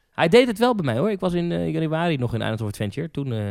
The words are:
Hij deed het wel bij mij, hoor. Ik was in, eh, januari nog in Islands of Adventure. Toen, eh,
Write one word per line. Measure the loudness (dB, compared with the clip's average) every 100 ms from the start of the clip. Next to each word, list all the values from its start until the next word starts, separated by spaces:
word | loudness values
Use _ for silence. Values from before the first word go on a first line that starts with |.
| _
Hij | -2 4
deed | 6 6
het | 4
wel | 2 2
bij | 0
mij, | 0
hoor. | 0
Ik | -2
was | -2
in, | -2 -2
eh, | -2 -2
januari | -2 -2 0 0 0
nog | -2
in | -2
Islands | -2 -2
of | -4
Adventure. | -4 -6 -4 -8
Toen, | -6 -6
eh, | -4 -2